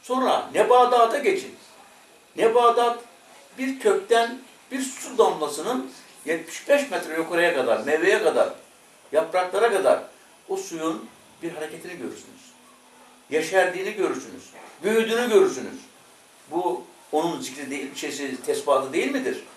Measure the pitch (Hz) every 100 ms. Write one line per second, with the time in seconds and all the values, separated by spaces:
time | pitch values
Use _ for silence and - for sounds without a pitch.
0 | - 262 254 107 - 156 226 247 240 247
1 | 226 277 240 - - - - - - -
2 | - _ _ 151 220 233 233 233 240 233
3 | - - - - - - 262 269 214 196
4 | - 226 233 262 - - - 262 262 -
5 | 269 262 190 160 151 - 185 254 - -
6 | - - 143 165 - - - 285 277 180
7 | 160 165 160 170 170 143 117 110 139 156
8 | 180 208 160 127 - - - _ _ _
9 | - 147 160 180 180 190 233 196 - -
10 | - - - _ - - - 165 160 160
11 | - - - - 165 147 151 165 175 175
12 | 107 - - - - - - _ _ -
13 | - - _ 151 165 190 180 185 196 208
14 | 170 135 - - - - - - 185 220
15 | 220 226 240 208 - 127 101 - - -
16 | - - _ _ 139 160 180 120 - -
17 | - 151 170 143 127 135 131 139 131 -
18 | 151 139 139 127 - 139 - 147 135 160
19 | 262 269 - - -